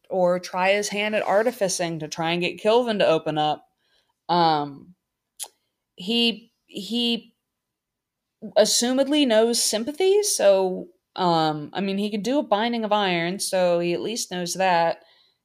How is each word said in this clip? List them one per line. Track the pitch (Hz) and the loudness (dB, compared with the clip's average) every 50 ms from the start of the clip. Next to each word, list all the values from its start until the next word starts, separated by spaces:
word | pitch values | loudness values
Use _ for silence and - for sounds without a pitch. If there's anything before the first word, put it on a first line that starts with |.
| _ - | _ -6
or | - 190 180 175 180 180 | -2 0 2 2 0 -2
try | 180 - - 180 185 196 202 | -4 -6 -4 0 2 2 2
his | 208 208 208 | 2 0 -2
hand | 196 208 208 214 214 | -4 -4 -4 -2 -2
at | 202 - | -2 0
artificing | - 185 208 226 247 247 - 202 180 - - 180 165 170 156 | 2 2 2 2 0 0 -2 -2 -2 -2 -2 -4 -4 -6 -6
to | 156 151 | -8 -8
try | - - 160 165 | -6 -4 -2 -2
and | 170 175 | 0 0
get | 175 170 - 175 - | -2 -2 -4 -2 2
Kilvin | 214 220 247 247 233 214 196 | 2 4 4 2 2 0 2
to | 160 | 2
open | 139 160 160 - 160 151 156 | 2 2 2 0 -2 -2 0
up? | 151 151 147 - - _ _ _ _ _ _ _ _ _ _ _ _ - | 0 0 -2 -4 -8 _ _ _ _ _ _ _ _ _ _ _ _ 0
Um, | 170 175 170 160 156 147 147 143 139 139 - 170 180 _ _ _ _ _ _ _ _ - - - _ _ _ _ _ _ _ _ _ | 2 4 4 4 4 2 -2 -4 -8 -14 -20 -20 -20 _ _ _ _ _ _ _ _ -16 -16 -16 _ _ _ _ _ _ _ _ _
he, | - 180 190 233 233 233 233 - 214 - _ _ _ _ | -12 -6 -4 0 0 2 0 0 -4 -8 _ _ _ _
he | _ - - 190 190 226 240 240 233 233 190 - _ _ _ _ _ _ _ _ _ _ _ _ _ _ _ _ _ _ _ _ _ _ _ 220 202 - | _ -16 -14 -10 -6 -4 -2 -2 -2 -2 -4 -6 _ _ _ _ _ _ _ _ _ _ _ _ _ _ _ _ _ _ _ _ _ _ _ -14 -2 2
assumedly | 165 214 214 - - 240 247 254 262 277 269 302 302 294 | 2 4 4 2 0 0 0 0 0 0 2 2 2 4
knows | 254 214 214 226 233 240 - - | 4 4 4 4 4 2 0 0
sympathy, | - 226 214 233 277 294 - 381 381 392 415 403 | -2 -2 -2 -4 -4 -4 0 2 2 4 2 2
so, | 403 - - - 202 196 190 190 185 185 185 - - _ _ _ _ - | 0 0 2 4 4 4 4 2 0 -2 -6 -10 -12 _ _ _ _ -6
um, | - 185 175 170 165 160 156 156 151 147 - - | -2 0 2 2 2 2 0 -2 -4 -8 -10 -8
I | - | -6
mean, | 196 196 190 196 | -6 -4 -4 -4
he | 208 214 | -4 -4
could | 214 208 190 | -4 -4 -4
do | 233 269 294 | -2 -2 -2
a | - | 0
binding | - 208 202 226 240 240 233 220 | 0 0 0 0 0 -2 -2 -2
of | 196 208 | 0 0
iron, | 214 202 185 175 170 165 175 185 202 | 0 0 0 0 0 -2 -2 -4 -6
so | - - - 185 180 175 175 170 | -6 -2 0 2 2 2 2 2
he | 175 175 175 | 0 -2 -2
at | - | -2
least | 113 196 226 233 - - | -4 -6 -6 -6 -8 -6
knows | 180 180 175 170 - | -6 -6 -6 -6 -4
that. | 180 190 190 175 170 165 165 - - - _ _ _ _ _ _ _ _ | -2 0 2 2 2 2 0 -2 -4 -10 _ _ _ _ _ _ _ _